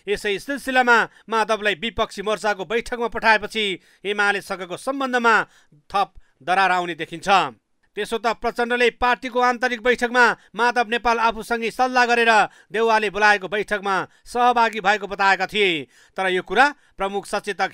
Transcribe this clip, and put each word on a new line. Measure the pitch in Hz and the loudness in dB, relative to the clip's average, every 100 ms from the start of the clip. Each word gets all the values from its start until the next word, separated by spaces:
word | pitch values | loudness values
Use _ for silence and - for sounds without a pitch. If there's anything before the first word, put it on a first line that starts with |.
| 190 | -8
यसै | 202 208 190 | -6 -4 -6
सिलसिलामा | - 277 262 254 247 233 180 _ - | -6 -8 -2 2 4 4 2 _ -4
माधवलाई | 220 214 214 208 | -2 0 0 -2
विपक्षी | 165 220 208 214 - | -2 -4 -4 -6 -6
मोर्चाको | 196 208 208 190 | -4 -2 -2 -4
बैठकमा | 170 233 - 240 226 | -4 -6 -6 -6 -6
पठाएपछि | 214 220 214 208 220 208 165 _ _ | -2 0 0 0 -4 -4 -6 _ _
एमालेसँगको | 190 208 202 202 - 185 180 180 | -6 -2 0 -2 -4 -10 -10 -10
सम्बन्धमा | 262 277 269 247 233 208 160 _ _ 147 - | -6 -6 -2 0 4 2 2 _ _ _ -6
थप | 196 190 - - _ | -4 -4 -6 -20 _
दरार | 135 185 185 | -2 2 2
आउने | 180 175 | 0 -4
देखिन्छ। | 156 160 165 180 196 143 113 _ _ _ | -8 -10 -6 2 2 2 -6 _ _ _
त्यसो | - 208 226 | -10 -6 -4
त | 233 | -4
प्रचण्डले | 208 233 214 240 240 240 | -4 -4 -4 -2 2 0
पार्टीको | - 247 240 254 233 | 2 0 0 -2 0
आन्तरिक | 247 240 247 240 | 0 0 -2 -2
बैठकमा | 240 233 240 247 233 180 _ 196 | 0 0 2 4 4 2 _ -2
माधव | 240 240 214 | 0 0 -2
नेपाल | 233 240 233 | -2 0 2
आफूसँगै | 226 220 202 233 226 | 0 -2 -4 -4 -4
सल्लाह | - 254 254 240 | 0 0 2 2
गरेर | 233 226 214 170 - _ | 4 4 4 4 -2 _
देउवाले | 202 226 214 208 | -2 2 2 0
बोलाएको | 185 208 208 185 | 2 4 4 0
बैठकमा | 208 190 208 196 190 147 _ | -6 -4 -4 -2 -2 -4 _
सहभागी | - 240 247 240 226 220 | -8 0 2 4 2 2
भएको | 185 208 196 | 0 0 -2
बताएका | 196 196 185 185 | 0 2 2 0
थिए। | 208 196 160 127 _ _ - | 0 0 0 -6 _ _ -4
तर | 190 | -2
यो | 180 | -2
कुरा | 180 185 285 285 _ - | -2 0 0 -2 _ -8
प्रमुख | 196 202 - | -6 -6 -6
सचेतक | 208 208 190 190 | -8 -6 -6 -6